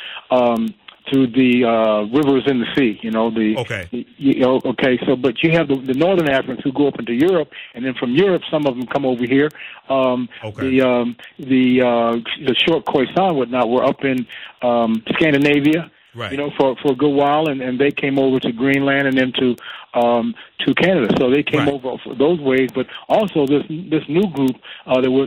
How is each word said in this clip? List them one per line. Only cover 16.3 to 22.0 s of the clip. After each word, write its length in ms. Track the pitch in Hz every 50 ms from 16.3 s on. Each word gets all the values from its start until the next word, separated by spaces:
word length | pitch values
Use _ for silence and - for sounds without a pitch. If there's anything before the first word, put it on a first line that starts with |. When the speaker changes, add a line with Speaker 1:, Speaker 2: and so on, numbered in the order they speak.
| 131
Speaker 1:
You 60 | 139
know, 120 | 143 147 - -
for, 160 | 143 135 123 - -
for 100 | 147 135
a 40 |
good 180 | 127 147 147 139
while, 320 | 139 143 143 147 151 160 156
and, 140 | 139 135 127
and 160 | 127 127 123
they 120 | 143 143 139
came 260 | - - 139 135 135
over 220 | 135 135 131 131
to 100 | - 135
Greenland 560 | 120 113 127 139 139 139 139 139 139 139 139
and 100 | 139 131
then 160 | 131 131 127 123 -
to, 180 | 131 123 120 - - - - - - - -
um, 400 | 120 117 117 120 120 113 120 113 - - - _ - -
to 80 | - 131
Canada. 400 | - 160 180 190 175 120 101 -
So 140 | 131 139 123
they 140 | 131 147 151
came 160 | - - 151
Speaker 2:
Right. 80 | 143 147 143
Speaker 1:
over 220 | 135 123 131 120 117